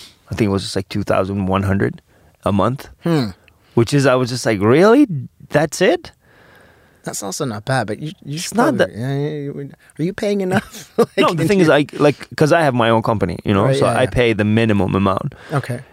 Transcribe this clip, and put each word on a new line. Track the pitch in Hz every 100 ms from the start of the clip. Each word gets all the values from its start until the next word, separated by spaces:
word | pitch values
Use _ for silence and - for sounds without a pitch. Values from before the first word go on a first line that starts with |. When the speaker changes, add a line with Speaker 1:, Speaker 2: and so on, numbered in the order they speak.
| - _ -
Speaker 1:
I | -
think | 107
it |
was | 98
just, | 107 95
like, | -
two | 104
thousand | 95 101 95 101 92
one | 95
hundred | 98 98 117 - _ _ _ _
a | -
month. | 98 101 135 - -
Speaker 2:
Hmm. | 170 156 110 - _ _ _
Speaker 1:
Which | - 117
is, | 143 135
I |
was | 127 120
just | 123 123
like, | 104
"Really? | 104 143 202 269 262 143 120 _ -
That's | 147 160 -
it?" | 190 349 - _ _ _ _ - _ _ _ _
Speaker 2:
That's | - -
also | 196 -
not | 139 107
bad, | 120 131 107
but | 104
you, | 151 -
you | 147
Speaker 1:
It's | 151
Speaker 2:
should | - 196
Speaker 1:
not | 285 226
Speaker 2:
probably, | -
Speaker 1:
that | 101
Speaker 2:
yeah, | 131 139
yeah, | 147 151 143
you |
would, | 143 143 - _ -
are |
you | 170
paying | 202 208 208
enough? | 185 185 - - -
<laughs> | -
Like, | - -
Speaker 1:
No, | 294
the | 165
Speaker 2:
into | 160
Speaker 1:
thing | 202
is, | 156
Speaker 2:
your | 143
Speaker 1:
like, | 147 -
like, | 147 - - -
'cause | 156
I | 170
have | 151
my | 123 113
own | 113
company, | 113 107 92 85
you | -
know, | 98
Speaker 2:
Right, | 123 139
Speaker 1:
so | 104
Speaker 2:
yeah, | 113
Speaker 1:
I |
Speaker 2:
yeah. | 127
Speaker 1:
pay | 127 120
the | 104
minimum | 104 110 113 101 95
amount. | 98 98 92 139 - -
Speaker 2:
Okay. | 143 - 123 -